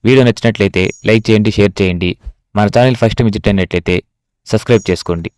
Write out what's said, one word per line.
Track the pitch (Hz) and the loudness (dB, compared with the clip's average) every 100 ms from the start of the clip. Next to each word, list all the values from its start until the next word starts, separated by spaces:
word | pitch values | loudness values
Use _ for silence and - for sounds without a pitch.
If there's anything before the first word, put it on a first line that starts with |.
| 110 | 4
వీడియో | 131 123 | 4 4
నచ్చినట్లయితే | 110 - - 98 92 92 - - | 2 -2 0 -2 0 -4 -4 0
లైక్ | 113 110 | 0 2
చేయండి, | 107 107 107 | 2 2 2
షేర్ | 101 - | 0 2
చేయండి. | 95 87 90 - - - _ 101 | -2 0 -4 -6 -12 -20 _ -2
మన | 104 120 | 0 2
ఛానల్ | 127 123 | 2 2
ఫస్ట్ | 113 - | -2 0
టైమ్ | 117 | -2
విజిట్ | 104 104 | 0 -2
అయినట్లయితే | 98 90 87 85 90 - _ _ _ - | 0 0 -4 -2 -4 -4 _ _ _ -4
సబ్స్క్రైబ్ | 110 - 117 - | -4 0 0 0
చేసుకోండి. | 90 - 85 85 | -4 -4 -6 -8